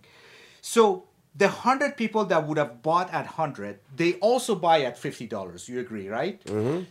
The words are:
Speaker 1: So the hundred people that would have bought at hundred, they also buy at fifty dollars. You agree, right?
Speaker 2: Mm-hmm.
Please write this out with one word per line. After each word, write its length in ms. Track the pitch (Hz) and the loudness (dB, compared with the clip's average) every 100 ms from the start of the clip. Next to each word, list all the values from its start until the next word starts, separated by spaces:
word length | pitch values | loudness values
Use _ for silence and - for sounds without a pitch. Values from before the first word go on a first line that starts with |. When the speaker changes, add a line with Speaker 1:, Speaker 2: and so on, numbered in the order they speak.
| - - - - - - | -20 -20 -20 -20 -20 -18
Speaker 1:
So 440 | - 233 214 185 - _ _ 143 | 0 4 4 2 -8 _ _ 2
the 100 | 196 | 2
hundred 480 | - 240 269 285 285 | 4 0 2 0 -2
people 280 | 220 220 | -2 0
that 220 | 190 170 151 | 2 2 2
would 100 | 151 | 0
have 240 | 143 - | -2 -2
bought 320 | 160 170 185 | 0 0 0
at 120 | 156 127 | -4 -6
hundred, 520 | - 151 110 101 101 _ | -4 -4 -4 -10 -12 _
they 180 | 135 170 | 0 0
also 400 | 175 214 254 247 | 2 2 2 0
buy 260 | 180 170 160 | 0 4 4
at 160 | 123 - | 4 -4
fifty 300 | 147 - 117 | -8 -8 -8
dollars. 420 | 104 92 87 - | -8 -8 -12 -10
You 100 | 123 | -8
agree, 280 | 113 107 95 | -6 -8 -6
right? 340 | 113 175 208 | -4 -4 -6
Speaker 2:
Mm-hmm. 380 | - 107 120 170 180 | -4 -2 0 -2 -6